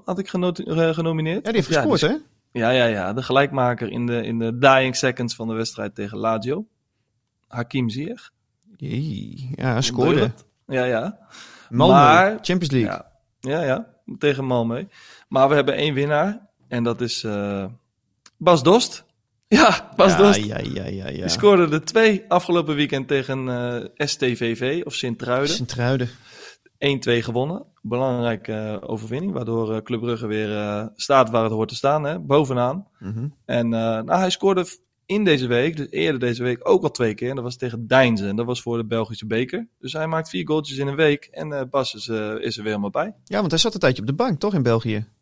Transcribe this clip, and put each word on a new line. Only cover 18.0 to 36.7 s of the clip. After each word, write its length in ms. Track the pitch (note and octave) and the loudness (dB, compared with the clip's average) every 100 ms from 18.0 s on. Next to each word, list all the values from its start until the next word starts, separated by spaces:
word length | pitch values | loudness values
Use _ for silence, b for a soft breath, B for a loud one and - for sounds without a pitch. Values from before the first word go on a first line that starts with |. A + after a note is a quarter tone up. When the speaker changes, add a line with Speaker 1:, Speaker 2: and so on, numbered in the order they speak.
| _ _ - - | _ _ -20 0
Speaker 1:
Bas 260 | F3+ E3 | 4 6
Dost. 420 | C#3 A3+ - - _ _ _ _ - | 6 6 4 -8 _ _ _ _ 2
Ja, 420 | A#3+ A#3 F3 - - | 6 6 4 -2 4
Bas 160 | F#3+ | 6
Speaker 2:
Ja, 60 | - | 8
Speaker 1:
Dost. 220 | G3+ G3+ - | 6 6 0
Speaker 2:
ja, 120 | - | -6
ja, 220 | - - F#2+ | -6 -6 -8
ja, 220 | F#2+ F#2+ | -8 -8
ja. 120 | C#2 | -6
Speaker 1:
Die 100 | F2+ | -6
scoorde 440 | - G#3 F#3+ E3 D3+ | 2 6 6 4 0
er 100 | - | 0
twee 380 | A3 A3 F#3+ - | 4 4 2 2
afgelopen 480 | F3 E3+ F3 D#3 D3 | 0 2 0 0 0
weekend 320 | D3 C#3 B2+ | -2 -2 -2
tegen, 420 | C#3 C3 C3+ B2+ | -2 -2 -6 -4
eh, 580 | B2 B2 A#2+ G2 - C#3+ | -4 -4 -6 -8 -6 -6
S 80 | - | -2
T 40 | |
V 340 | B2+ A#2+ A#2 A2+ | -2 0 -2 -2
V 240 | B2+ E3 - | -2 -4 -6
of 80 | |
Sint-Truiden. 560 | - B2+ A2+ A#2+ B2+ C#3+ | -6 -6 -4 -2 0 0
Speaker 2:
Sint-Truiden. 600 | B2+ B2 - B2 C3+ A#2+ - B B B B _ - | -2 -6 -4 0 0 -4 -10 B B B B _ -6
Speaker 1:
Één 220 | C#3+ C#3 | -2 -2
twee 220 | - A#2+ | 0 0
gewonnen. 420 | A#2 A#2+ C#3+ G3+ - _ | 0 -4 -4 -6 -12 _
Belangrijke, 720 | G#2+ A#2+ C3 B2 A#2+ G#2+ - | -6 -2 -2 -2 -2 -4 -6
eh, 360 | A2 G#2+ G#2 - | -8 -6 -8 -8
overwinning, 440 | A2 A2 C3 F#3+ | -8 -6 -6 -6
waardoor, 420 | D3 A2+ A2+ A2 A2 | -6 -4 -4 -2 -4
eh, 60 | |
Club 180 | A2 A#2 | -4 -4
Brugge 280 | A#2 A2+ A2+ | -4 -4 -4
weer, 300 | G#2+ G#2+ G#2+ | -2 -2 -2
eh, 280 | G#2 G#2 G#2+ - | -4 -4 -6 -6
staat 340 | - C3+ A#2 | 2 4 6
waar 140 | A#2 | 2
het 80 | A2 | 2
hoort 180 | A2 A2 | 0 -4
te 60 | - | -2
staan, 280 | C#3 D3+ | 0 0
hè? 160 | D3 F3 | -2 -6
Bovenaan. 680 | D3 C#3+ C3+ B2+ B2 F3 - _ | 0 2 2 0 -2 -4 -10 _
Speaker 2:
Mhm. 280 | F#2+ A2 C#3+ - - | -10 -8 -8 -10 -4
Speaker 1:
En, 280 | B2 A#2 | -2 0
eh, 60 | A2+ | 0
nou, 320 | A2+ A2+ A2+ F3 | -2 -2 0 0
hij 100 | F#3 | 0
scoorde 360 | - G3 F#3 F3 | 0 0 0 -2
v-, 100 | - _ _ - | -8 _ _ -6
in 180 | G3+ | 0
deze 240 | G3 C#3+ B2+ | 2 2 2
week, 300 | A#2+ D3 D#3 | 2 0 -2
dus 100 | C#3 | -6
eerder 300 | - E3 C3 | -2 -2 0
deze 240 | B2 A#2 | -2 -2
week, 260 | B2 A#2+ | -2 -2
ook 140 | - | 2